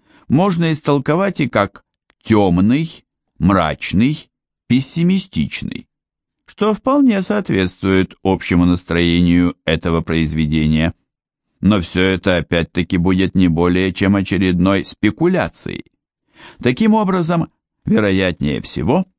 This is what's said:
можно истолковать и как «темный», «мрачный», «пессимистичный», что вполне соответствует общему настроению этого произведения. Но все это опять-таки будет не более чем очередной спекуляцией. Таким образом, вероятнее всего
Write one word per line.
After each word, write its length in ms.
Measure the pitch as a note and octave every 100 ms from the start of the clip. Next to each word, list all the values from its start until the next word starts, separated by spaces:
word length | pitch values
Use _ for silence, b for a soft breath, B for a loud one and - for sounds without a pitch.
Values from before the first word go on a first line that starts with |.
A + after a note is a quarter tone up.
| b b b
можно 440 | C#3+ G3 E3+ E3
истолковать 680 | D3+ - C#3+ C3 D#3 G3 -
и 80 | C#3+
как 360 | G#2+ G2+ - _ _ _ _
«темный», 840 | - G#2+ G2 F2 G2+ C#3 E3 - _ _ _ -
«мрачный», 920 | F2+ G2 D#2 D2 - F2+ B2+ D#3 - _ _ _ -
«пессимистичный», 1160 | B2 C3+ E3 F3 F#3+ - - C#2 - G1+ - - _ _ _ _ _ _
что 260 | - G#3
вполне 500 | G#3 C4+ D4 C4+ G3+
соответствует 920 | F#3 G#3 - F#2+ F#2 - G2 F#2+ F#2 -
общему 400 | F#2+ F#2 - F2
настроению 920 | F2 F2 - E2+ F2 E2+ F2 F2 F2 -
этого 360 | - E2 E2+ E2
произведения. 920 | D#2 E2 D#2 D#2 D2+ D#2 D#2 D#2 E2 - _ _ _ _ _ -
Но 200 | F#2 G#2
все 200 | E2 F2+
это 380 | F#2+ F#2 G2 F2+
опять-таки 580 | D2 E2+ E2 - E2+ F#2
будет 380 | F2 F#2 F#2
не 140 | F#2+ F2+
более 440 | D#2+ F2 F2+ F#2+
чем 240 | F2+ G2 G2+
очередной 680 | F#2+ F#2 F#2 F2+ F#2 G2
спекуляцией. 1000 | - - G#2 - E3+ F3+ G2 - G1+ G1+ - _ _ _ _ B B B
Таким 320 | A#2+ C3 A3
образом, 560 | A3 F#3+ F#3 D#3+ E3+ - _ _ _
вероятнее 800 | - G#3 G#2 F#2+ F#2 E2+ C#2+ B1+
всего 440 | - - D#2 E3 F#3